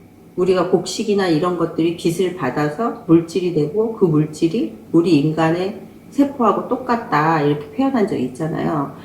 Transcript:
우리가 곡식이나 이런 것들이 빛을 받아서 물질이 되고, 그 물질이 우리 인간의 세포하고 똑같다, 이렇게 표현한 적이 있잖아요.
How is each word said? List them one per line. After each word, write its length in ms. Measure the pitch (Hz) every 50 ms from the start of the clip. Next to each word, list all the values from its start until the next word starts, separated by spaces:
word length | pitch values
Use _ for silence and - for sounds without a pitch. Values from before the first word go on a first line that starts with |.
| - - - - - - -
우리가 320 | 180 180 180 185 185 170 185
곡식이나 580 | - 170 - - - - 214 208 202 202 190
이런 300 | 175 160 147 180 180 180
것들이 400 | 165 165 160 - - 160 170 170
빛을 400 | - - 165 160 - 185 175 -
받아서 640 | - 143 127 120 147 147 147 - - 226 233 - - -
물질이 460 | - 165 170 165 - - 190 180 175 160
되고, 400 | 156 147 151 196 214 226 233 226
그 120 | - 196
물질이 720 | 165 151 151 151 - - - 175 160 190 233 320 - - - - -
우리 280 | - 165 170 190 160 139
인간의 600 | 143 156 156 165 160 165 165 175 185 202 226 - - - - - - -
세포하고 560 | - - 285 277 - - 240 202 190 - -
똑같다, 760 | - 254 - - - 240 233 - - 156 147 170 160 165 160
이렇게 300 | 147 147 147 151 - -
표현한 360 | - 254 269 277 269 233 196
적이 180 | - 143 127 123
있잖아요. 720 | 127 - - 160 160 - - - 165 165 147 - - - -